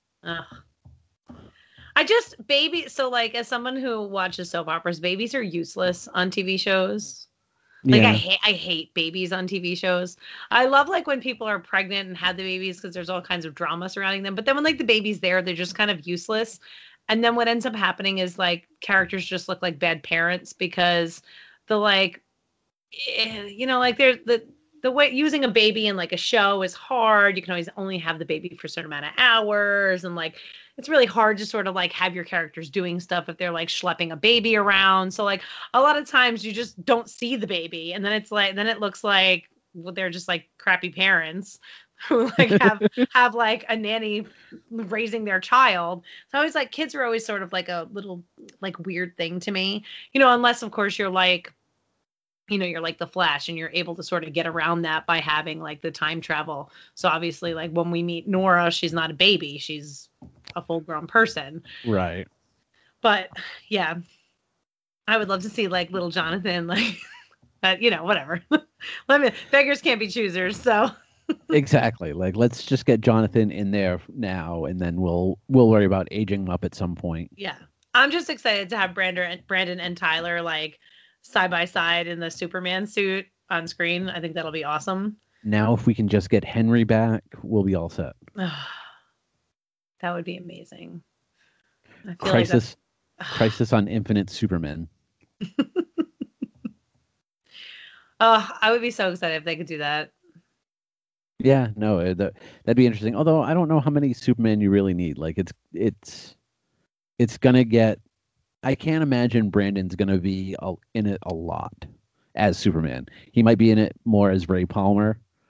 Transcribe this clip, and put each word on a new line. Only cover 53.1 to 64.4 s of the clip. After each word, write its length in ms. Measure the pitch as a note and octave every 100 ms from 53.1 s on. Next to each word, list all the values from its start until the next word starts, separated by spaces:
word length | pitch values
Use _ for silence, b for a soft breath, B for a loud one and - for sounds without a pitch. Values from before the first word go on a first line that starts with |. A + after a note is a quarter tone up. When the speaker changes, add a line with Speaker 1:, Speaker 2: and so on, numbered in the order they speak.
| F#3 E3+ C#3+ -
Speaker 1:
and 80 | E3
you're 140 | D#3+
able 220 | F3+ E3+ E3+
to 80 |
sort 200 | D#3+ F3+
of 100 | D#3+
get 140 | D3+ E3
around 340 | E3 D#3+ E3+
that 240 | E3 D#3 -
by 140 | E3
having, 420 | D3+ D3+ D#3+ D#3+
like, 200 | D#3+ D3
the 100 | E3
time 280 | - D3+ E3
travel. 520 | - D3+ D#3 D3 C#3+ b b
So 140 | b F#3
obviously, 460 | D#3+ E3+ D3 F3
like, 180 | D#3+ E3
when 180 | D#3+ E3+
we 140 | E3+
meet 240 | E3+ E3+ G3+
Nora, 420 | F#3 F#3+ F3 E3+
she's 240 | E3+ E3+
not 180 | E3 E3
a 20 |
baby. 440 | D3 F#3+ F#3 D3 C#3+
She's 520 | - D3+ D3 C#3 - _ - _ - -
a 60 |
full-grown 460 | - E3 D#3 D#3 E3
person. 560 | A3+ A3 F#3+ C#3 D#3+ - B A#2+
Speaker 2:
Right. 420 | G#2 F2+ F2 - _ _ _ _ _ _ _
Speaker 1:
But, 280 | A#3 G3+ F#3 - B B B
yeah. 260 | G#3 E3 E3 E3+ _ _ _